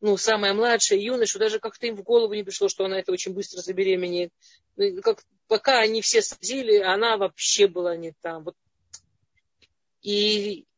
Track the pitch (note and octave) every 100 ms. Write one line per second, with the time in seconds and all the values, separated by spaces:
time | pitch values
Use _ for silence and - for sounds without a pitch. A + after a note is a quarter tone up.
0 | G#3 F#3+ - A3 G3+ G3+ A#3+ A3+ - G3+
1 | G#3+ B3+ G#3+ G3 A3 G#3+ A3 - A#3+ G3+
2 | F#3+ A#3 A3 G#3+ G3 - G3 - F#3+ F#3+
3 | F#3 F3+ F#3+ F#3+ G3 F3+ F3 F#3 F#3+ F#3
4 | F3+ F3 F3 _ _ _ _ - G4+ F#3+
5 | A4+ - _ _ - G#3+ - B3+ A3 A3
6 | - A3+ - - - C4+ A#3 G#3 F#3+ G3
7 | A#3 A3 F#3+ - - - G3+ F3 F3 E3+
8 | E3 - E3+ E3 D#3+ - _ _ _ -
9 | _ _ _ _ _ _ _ _ _ _
10 | G3+ G#3 G#3 G#3+ G3+ F#3 -